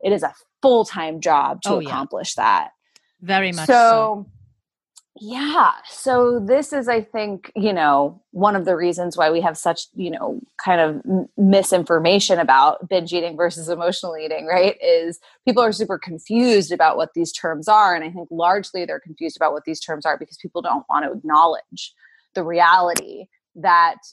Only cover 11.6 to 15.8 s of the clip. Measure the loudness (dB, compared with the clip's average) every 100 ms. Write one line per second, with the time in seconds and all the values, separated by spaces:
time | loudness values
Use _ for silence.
11.6 | 4 0 2 2 2 2 2 2 4 6
12.6 | 4 2 -2 -4 -2 -4 -4 -2 -4 -4
13.6 | -8 -4 -4 -4 -8 -10 -8 -8 0 2
14.6 | 2 2 2 2 0 -8 _ _ 0 2
15.6 | 2 0